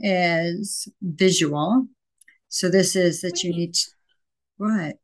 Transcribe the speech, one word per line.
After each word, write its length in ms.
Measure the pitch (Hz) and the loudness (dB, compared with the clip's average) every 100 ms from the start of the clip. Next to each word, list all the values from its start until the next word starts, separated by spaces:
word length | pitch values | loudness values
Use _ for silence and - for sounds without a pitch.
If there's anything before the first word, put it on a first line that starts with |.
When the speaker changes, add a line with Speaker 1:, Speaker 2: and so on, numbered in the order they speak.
Speaker 1:
is 840 | 208 185 175 165 170 175 208 - - - | -2 2 2 0 -2 -4 -6 -8 -10 -10
visual. 840 | 185 151 190 175 160 147 160 247 262 _ _ _ _ _ _ | -6 2 4 4 2 0 2 2 0 _ _ _ _ _ _
So 200 | - 185 | -4 2
this 260 | 185 185 190 | 4 2 2
is 260 | 175 160 | 0 0
that 220 | 185 175 | -6 -6
you 80 | 180 | -4
Speaker 2:
Wait. 60 | 170 | -2
Speaker 1:
need 160 | 170 170 | -2 -2
to, 160 | - _ _ _ _ _ _ - | -4 _ _ _ _ _ _ -6
what? 400 | 208 220 156 - | -2 -2 -2 -8